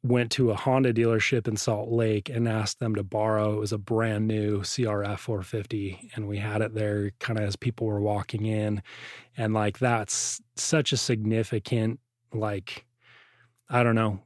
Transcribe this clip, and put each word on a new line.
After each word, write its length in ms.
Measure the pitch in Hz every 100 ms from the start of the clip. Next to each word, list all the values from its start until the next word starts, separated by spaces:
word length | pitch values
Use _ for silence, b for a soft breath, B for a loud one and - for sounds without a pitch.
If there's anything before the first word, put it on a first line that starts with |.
went 300 | 120 123 117
to 180 | - 123
a 40 |
Honda 380 | 98 135 131 131
dealership 540 | 113 117 113 - 123 113
in 100 | 107
Salt 320 | - 107 113
Lake 400 | 117 113 107 98
and 200 | 117 117
asked 300 | 110 104 -
them 160 | 117 104
to 60 |
borrow, 520 | 98 110 110 107 107
it 60 | 107
was 120 | 104
a 60 | 107
brand 480 | 98 110 113 104 110
new 360 | 107 104 104
C 200 | 92 -
R 200 | 117 104
F 160 | 101 101
four 220 | - 104
fifty, 680 | 92 110 101 107 98 90 240
and 120 | - 104
we 120 | 101
had 240 | 107 107
it 120 | 110
there 360 | 107 104 104 101 -
kinda 220 | - 110
as 140 | 104 98
people 300 | 120 - 113
were 140 | 104
walking 440 | 104 104 98 107
in. 380 | 110 107 107 104 B B B B B -
And, 180 | 110
like, 240 | 110 104 -
that's 640 | 127 117 104 - - - _ -
such 360 | - 160 139
a 40 | 127
significant, 1040 | - 113 107 110 110 110 - 120 110 - _ _ _
like, 520 | 113 107 101 - - _ _ b b b b b _ _
I 120 | 123
don't 120 | 117
know 260 | 113 110 95